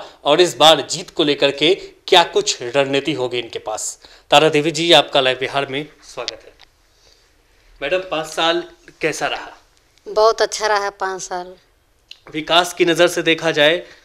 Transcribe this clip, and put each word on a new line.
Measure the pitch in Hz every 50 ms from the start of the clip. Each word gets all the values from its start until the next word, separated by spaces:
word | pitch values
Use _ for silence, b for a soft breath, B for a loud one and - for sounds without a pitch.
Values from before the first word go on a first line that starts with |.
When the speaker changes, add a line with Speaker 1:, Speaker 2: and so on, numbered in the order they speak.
| B B B B -
Speaker 1:
और | 143 151 170
इस | 180 165 127
बार | 127 147 160 160 143 123 -
जीत | 131 156 185 -
को | - - 160
लेकर | 147 143 - 143 139
के | 139 - 151 165 196 - B B B B - -
क्या | 190 175 170
कुछ | 170 - 208 - - - - 131
रणनीति | 120 120 143 139 135 139 139 135 160 147
होगी | 127 127 123 123 123
इनके | 117 113 - -
पास। | - 110 107 - - - - - b b b b b b
तारा | 143 147 156 156
देवी | 151 147 147 165
जी, | 151 156 170 170 165
आपका | 147 139 - - 143
लाइव | 131 131 127 123
बिहार | 131 117 135 139 139
में | 131 131 143 151 151 - _ - - -
स्वागत | 131 120 - 113 - -
है। | - _ _ _ _ _ _ _ _ _ _ _ _ _ _ _ _ _ _ _ _ _ _ _ _ _ - 143
मैडम, | 147 180 185
पाँच | 185 - - 156 160
साल | 151 - - 165 165 170 170 170 - - _ _ - - -
कैसा | - 156 143 - 156
रहा? | 131 117 - - - - - _ _ _ _ _ _ _ _ - -
Speaker 2:
बहुत | 392 214 214 226 220 220 214
अच्छा | 202 - - 214
रहा | 214 214 202 202 202
पाँच | 196 - 196 190 190 180 -
साल। | - 190 180 180 180 185 _ _ _ _ _ _ _ _ _ _ - - _ _ - 143
Speaker 1:
विकास | 156 151 156 160 175 180 175 -
की | - 180
नज़र | 170 165 151 175 165
से | - 180 160
देखा | 165 160 160 160 165
जाए | 151 151 147 151 170 180 175 b b b